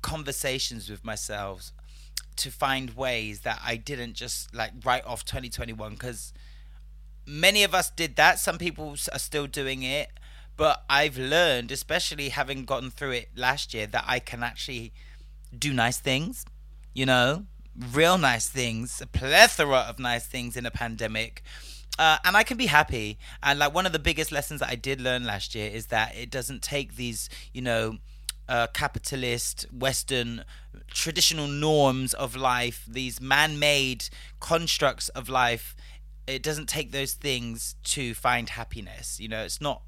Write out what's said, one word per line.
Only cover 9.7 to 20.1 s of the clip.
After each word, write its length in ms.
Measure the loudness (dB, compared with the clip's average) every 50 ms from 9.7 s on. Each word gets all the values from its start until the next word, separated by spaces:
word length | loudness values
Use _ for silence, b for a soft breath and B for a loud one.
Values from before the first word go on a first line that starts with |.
| -2 -4
it, 280 | -4 -2 -2 -2 -4 -6 -10 b b b b b b b b 4
but 260 | 4 4 4 4 2 4
I've 280 | 6 6 6 4 2 -2
learned, 540 | -2 4 6 6 6 6 4 2 0 -4
especially 560 | -6 -8 -4 -2 -2 0 0 -2 -4 -4 -6 -4
having 380 | -2 -2 -2 -2 -2 -8 -4
gotten 260 | -4 -4 -4 -4 -8
through 200 | -8 -6 -4 -2
it 180 | -2 -4 -4 -6 -6
last 400 | 0 2 2 2 2 -2 -6 -4
year, 140 | -6 -4 -2
that 160 | -2 -4 0
I 140 | 0 -2 -2
can 240 | -2 -6 -8 -6 -6
actually 480 | -6 -6 -6 -10 -8 -8 -10 -10 -12 b b b b b b b b b b -18 -16 -8 -4
do 140 | -2 0
nice 280 | 2 4 2 2 2 0
things, 440 | 0 0 0 0 0 -4 -6 -8 -12 -14 -16 -18 -18 -20 -20 -20 -20 -12 -4
you 120 | 0 4
know, 400 | 4 6 6 6 4 2 0 -4 -10 -16 -18 -18 -18 -14 -12 -10 -2 4
real 240 | 6 6 8 8 6
nice 320 | 6 4 4 4 0 -2
things, 500 | -2 0 -2 0 0 -4 -4 -6 -8 -10
a 80 | -10 -4
plethora 680 | -4 -2 0 6 12 12 12 12 10 2 4 6 6 4
of 220 | 4 2 -4 -4
nice 260 | -2 -2